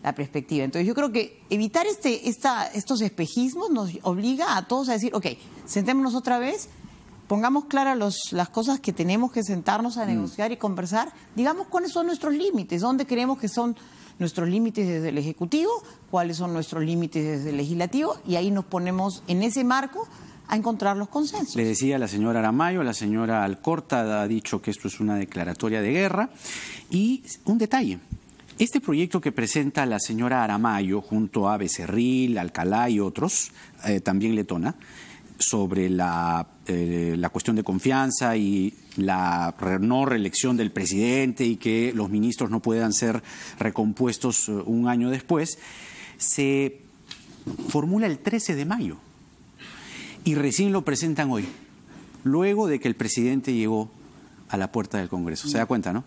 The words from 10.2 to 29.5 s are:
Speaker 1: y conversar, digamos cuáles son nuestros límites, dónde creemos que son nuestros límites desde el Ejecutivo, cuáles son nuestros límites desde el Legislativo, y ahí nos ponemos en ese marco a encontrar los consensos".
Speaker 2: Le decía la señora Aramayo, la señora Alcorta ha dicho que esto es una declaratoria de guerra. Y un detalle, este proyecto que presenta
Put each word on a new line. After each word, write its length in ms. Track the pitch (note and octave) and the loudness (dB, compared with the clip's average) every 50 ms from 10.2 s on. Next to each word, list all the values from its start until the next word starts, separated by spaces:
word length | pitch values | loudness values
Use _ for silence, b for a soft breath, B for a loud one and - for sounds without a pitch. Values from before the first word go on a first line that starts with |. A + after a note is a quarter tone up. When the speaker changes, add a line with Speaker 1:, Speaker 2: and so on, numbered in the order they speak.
| G3+ F3+ - - G#3 A3+ | -2 -4 -4 -2 -2 -2
Speaker 1:
y 60 | A#3+ A3+ | -2 -2
conversar, 540 | - G#3 F#3+ F3 F3+ E3+ F#3 A3 A#3+ D#4 B B B B - | -2 -2 -2 -2 -4 -2 0 0 0 -2 B B B B -4
digamos 320 | - A#3+ C#4 D#4 F4+ G4 - | 0 0 0 0 -2 -6 -2
cuáles 240 | - F4+ F4 F4+ | -2 -2 -2 0
son 140 | - F4 E4+ | -2 0 0
nuestros 280 | F4 F4 - - D4 C#4+ | 0 -2 -2 0 0 0
límites, 480 | D4 F4 G4+ F#4 A#3+ F3+ - E3+ E3+ | 2 2 2 0 0 -2 0 -2 0
dónde 240 | F#3 A#3+ C4 C4 C#4 | 2 2 2 2 0
creemos 320 | - B3+ A#3 B3 B3+ C4+ C4 | 0 0 0 2 0 0 0
que 100 | - G#3 | -2 -2
son 260 | - - A#3+ A#3+ A#3 B B B B B B B B B | 0 0 0 0 -2 B B B B B B B B B
nuestros 280 | F3+ E3+ - - E3+ E3+ | -4 -2 0 0 0 2
límites 380 | F3 G#3+ A3+ A3+ G#3 A3 G3+ F3+ | 2 2 2 0 0 0 0 0
desde 220 | F3 D#3+ D#3+ E3 | 0 0 -2 -2
el 80 | C#3 D3 | -2 -2
Ejecutivo, 540 | C#3+ D#3 D#3 - F3+ E3+ C#4 D4+ E4 G#4 A#4 A4+ B B B B B - | -2 -2 -4 -4 -4 0 0 2 2 2 0 -2 B B B B B -2
cuáles 280 | - F#3 F3 E3+ E3+ D#3 | 0 0 0 0 -2 -4
son 160 | F3+ F3 E3+ | -4 -2 -2
nuestros 300 | E3 D#3+ - - E3 D#3 | -4 -4 -4 -4 -2 -2
límites 400 | D#3 E3+ E3+ E3+ D#3 - D#3+ D3+ | 0 0 0 0 0 -2 -2 -2
desde 240 | D3+ D#3 C#3+ C#3 D3+ | -2 -2 -2 -2 -2
el 60 | D3 C#3 | -2 -2
Legislativo, 580 | C#3+ C#3+ E3+ E3+ F3 F3+ - C4+ D4+ F4 - - - | -2 -2 0 -2 -2 0 0 0 0 0 -2 -4 -2
y 100 | F#3+ F3+ | 0 0
ahí 140 | E3+ F3 G3+ | 2 2 2
nos 160 | G3+ G3 F#3 | 2 0 0
ponemos 580 | - - F3+ F3 F3+ F#3 F#3 F#3+ G3 F#3 - - - | -2 -2 -2 0 0 0 0 0 -2 -4 -6 -4 -2
en 160 | F3 F3+ G3+ | 0 2 2
ese 200 | A#3+ A3 C4+ B3 | 2 2 2 2
marco 440 | B3 B3+ C4+ C4+ C4+ - - A4+ - B B B B B B B - | 4 2 2 0 -2 -6 -8 -8 -8 B B B B B B B 0
a 80 | A3 | 0
encontrar 400 | G#3+ G#3+ A3+ A#3 G3+ G3+ G3+ G3+ | 2 2 0 0 2 2 0 2
los 140 | G3 G3+ G3 | 0 -2 -2
consensos". 460 | - D4 D4+ D4 F#4 G#4 E4 - - | -2 -2 -2 0 0 -2 -4 -2 0
Speaker 2:
Le 100 | A#2+ A#2 | 0 2
decía 340 | A2+ A2 - C3+ C3+ C#3 C3+ | 2 2 2 2 2 2 2
la 80 | B2 G#2 | 0 -2
señora 320 | F#2+ G#2 G#2 A2+ A#2 A#2 | 0 0 0 2 2 4
Aramayo, 420 | A2 A2 A2+ C3 D#3+ F3 F#3 F#3 D#3 | 4 4 4 4 2 2 2 0 0
la 100 | B2 A2 | 0 -2
señora 500 | - A2+ G#2 G#2+ A2+ A2+ A2+ A2+ A2 G2+ | -2 0 0 0 2 2 2 2 2 2
Alcorta 800 | G2 G2 G2 - - E3 E3 D#3+ - - B2 A2+ A2 G#2+ G#2 | 2 0 -2 0 0 0 0 -2 0 0 0 2 2 0 0
ha 60 | G#2 G#2 | 0 0
dicho 340 | A2+ A2 G#2+ - - G2+ | 0 -2 -2 -2 -4 -4
que 100 | - - | -2 -2
esto 160 | G2+ - - G2 | -4 -4 -4 -6
es 120 | - - | -4 -2
una 140 | G#2+ G#2+ G#2 | 0 0 0
declaratoria 680 | G2+ G2 F#2+ - F2+ F2 E2+ E2+ - - A2+ A2 A2 | 0 -2 -4 -4 -4 -4 -4 -4 -2 -2 -2 0 0
de 100 | G#2 G#2 | 0 0
guerra. 380 | C3 E3+ G3 F#3+ F3 F#3+ A3 C4 B B B B B B B B B B B B | 2 2 2 0 2 0 -2 -2 B B B B B B B B B B B B
Y 340 | - F3+ G3+ A3+ C4 B3+ - - - - - | 0 2 2 2 2 0 -4 -10 -14 -8 0
un 120 | - G#3 A#3 | 0 2 2
detalle, 420 | A3 G#3 B3+ C4 B3 F#3 F#3+ F3 - - - - - - - - - - - - | 2 2 2 0 0 0 -2 -6 -8 -12 -14 -14 -14 -20 -20 -20 -20 -20 0 0
este 220 | A3 A#3+ - C#4+ | 0 2 2 -2
proyecto 400 | - - D#3 D3 F3 F3 - F3+ | 0 2 2 2 2 2 0 0
que 100 | - D3 | 0 0
presenta 540 | A#2 - A#2 A2 | 0 0 -2 0